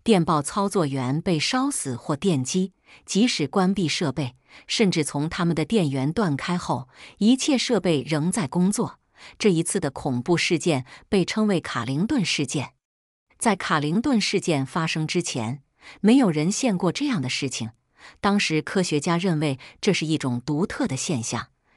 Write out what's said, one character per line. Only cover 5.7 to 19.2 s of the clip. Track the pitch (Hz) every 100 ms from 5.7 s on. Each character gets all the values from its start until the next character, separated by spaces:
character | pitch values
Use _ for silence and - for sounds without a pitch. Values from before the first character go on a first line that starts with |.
| 226 156
源 | 135 135
断 | 175 190 139
开 | - 175
后， | - 135 - - - -
一 | 208 262
切 | - 254
设 | - 220
备 | 180 151
仍 | 127 156 160
在 | 220 151
工 | 175 185
作。 | 214 165 - _ _ - -
这 | -
一 | 165
次 | 165 196
的 | 156
恐 | - 151 123
怖 | - 165
事 | - 170
件 | 175 139 127 - -
被 | 196
称 | 170 220 214
为 | 180
卡 | - 127 113
灵 | 139 220
顿 | 294 160
事 | - 139
件。 | 151 117 _ _ _ _ _ _ -
在 | 233 190
卡 | - 175
灵 | 151 180
顿 | 294 233
事 | - 196
件 | - 147 135
发 | 175 160
生 | 160 156
之 | 180
前， | 170 135 110 143 _ _ - -
没 | 196 269
有 | 220
人 | 151 160
见 | 208 254 180
过 | 175
这 | 156 285
样 | 208
的 | 127
事 | - 139
情。 | - 113 - _ _ - -
当 | 202 202
时 | - 156
科 | 147 196
学 | 180 151
家 | 175
认 | 170